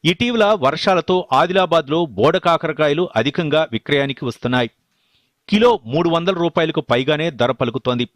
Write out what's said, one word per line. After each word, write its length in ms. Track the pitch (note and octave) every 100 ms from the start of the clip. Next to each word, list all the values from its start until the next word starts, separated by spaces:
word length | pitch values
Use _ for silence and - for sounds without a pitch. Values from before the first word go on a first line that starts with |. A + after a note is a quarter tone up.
| D#3
ఇటీవల 400 | F3 A#3+ A#3 G3+
వర్షాలతో 800 | G#3+ C3 D#3+ - F#3 D#3+ F#3 -
ఆదిలాబాద్లో 720 | C3 E3+ F#3 F3+ E3 C#3 D#3 E3+
బోడ 320 | F#2+ B2+ F3+
కాకరకాయలు 720 | F3 E3 D#3+ D3+ D3+ D3 F3+ A2+
అధికంగా 520 | A#2+ C#3+ D#3+ D3+ D#3+
విక్రయానికి 540 | A2+ - C#3+ C#3 C3 B2+
వస్తున్నాయి. 440 | - B2 B2+ A#2+ _ _ _ _ _ _ _ -
కిలో 300 | G#3 A#3+ A3+ A2
మూడు 240 | C#3 E3+
వందల 240 | E3 F3
రూపాయలకు 480 | F#3 E3+ F3 D#3+ D#3+
పైగానే 500 | - A#2+ C3 D3+ E3
ధర 200 | B2+ A#2+
పలుకుతోంది. 560 | B2+ B2 A#2+ - B2 A#2+